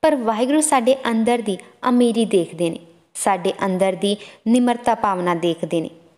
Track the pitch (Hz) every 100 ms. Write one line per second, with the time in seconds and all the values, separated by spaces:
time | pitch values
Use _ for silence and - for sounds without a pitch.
0 | 311 302 220 214 247 294 302 269 233 262
1 | - 226 226 240 214 185 - _ - 247
2 | 240 226 220 202 165 160 170 165 - _
3 | _ - - 190 180 185 196 185 190 185
4 | 202 202 - - - 247 247 233 233 226
5 | 226 185 180 170 170 165 165 170 160 -
6 | _